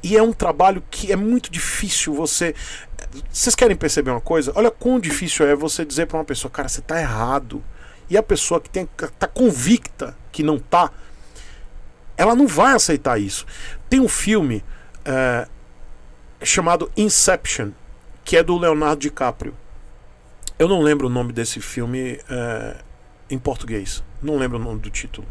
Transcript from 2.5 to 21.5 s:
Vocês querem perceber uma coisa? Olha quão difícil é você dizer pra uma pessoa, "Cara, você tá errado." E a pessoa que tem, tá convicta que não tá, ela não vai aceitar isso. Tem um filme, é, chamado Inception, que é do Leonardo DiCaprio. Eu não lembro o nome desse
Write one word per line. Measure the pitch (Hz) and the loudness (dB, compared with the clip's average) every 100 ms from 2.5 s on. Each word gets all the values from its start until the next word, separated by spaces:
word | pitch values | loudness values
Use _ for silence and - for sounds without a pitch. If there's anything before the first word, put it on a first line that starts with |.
| 151 - - - - - - - | -2 -10 -12 -12 -10 -10 -10 -8
Vocês | - 254 | -2 0
querem | - 214 185 | 4 4 4
perceber | 156 - 135 | 0 0 0
uma | 120 | -2
coisa? | - 160 135 | 0 0 2
Olha | 190 226 | 2 2
quão | 226 247 254 | 2 2 2
difícil | 170 147 170 - 147 | 0 -4 -4 2 4
é | |
você | 143 156 - | 4 2 -2
dizer | 160 139 165 | -2 -2 -2
pra | 160 | -2
uma | |
pessoa, | 156 160 - | -4 -6 -6
"Cara, | - - | -6 -6
você | - | -6
tá | - 160 | -4 -4
errado." | 151 110 117 139 127 - - - - - - | -2 -2 0 -2 -2 -10 -10 -14 -18 -18 0
E | 190 | 2
a | |
pessoa | 214 180 - 170 | 2 0 2 -2
que | - | -2
tem, | 190 185 - 160 - | -6 -6 -8 -10 -4
tá | - | -4
convicta | - 247 135 123 240 - - - - - | 4 4 4 4 2 2 -10 -12 -12 -14
que | - | -2
não | 151 147 | 0 0
tá, | - 175 165 - - - - - - - - - - - - - | 2 4 4 -2 -16 -16 -18 -18 -18 -16 -16 -16 -16 -16 -14 2
ela | 196 | 4
não | 240 277 | 6 6
vai | 151 240 | 6 6
aceitar | 254 - 151 135 117 | 6 4 2 2 0
isso. | 101 - - - - - - | 0 -6 -10 -12 -10 -10 2
Tem | 262 | 4
um | 254 | 4
filme, | - - 214 147 110 - - - - | 2 2 2 2 -2 -6 -12 -14 -14
é, | - 131 131 120 - - - - - - - - - - | -4 0 2 0 -4 -14 -20 -16 -14 -14 -16 -20 -20 -8
chamado | - - 170 170 165 - | 0 2 4 2 0 0
Inception, | 208 - - 180 - - 104 - - - - - | 2 4 4 2 0 -6 -6 -8 -20 -20 -18 -18
que | - 165 | 2 4
é | |
do | 165 175 | 4 2
Leonardo | 170 151 151 151 | 2 2 2 0
DiCaprio. | 143 - 127 - - - - - - - - - - - - - | -4 -2 -4 -2 -10 -10 -18 -18 -18 -20 -20 -20 -20 -14 -14 0
Eu | 170 | 2
não | 190 | 4
lembro | 151 147 127 | 4 4 0
o | |
nome | 123 120 | -2 -2
desse | 117 117 | -4 -6